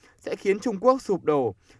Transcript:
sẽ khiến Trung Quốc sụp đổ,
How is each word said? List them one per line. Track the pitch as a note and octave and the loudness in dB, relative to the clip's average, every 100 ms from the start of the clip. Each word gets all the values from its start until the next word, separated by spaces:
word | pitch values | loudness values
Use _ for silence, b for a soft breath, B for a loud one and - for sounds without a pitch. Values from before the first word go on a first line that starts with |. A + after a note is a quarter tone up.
| b b | b b
sẽ | - F#3+ | -10 -6
khiến | G3 G#3 | -2 -2
Trung | A#3+ G3 | -2 0
Quốc | A#3+ C4 | 2 2
sụp | - F3+ | 0 -4
đổ, | - D3 A#2 G2 b b | 0 0 0 -4 b b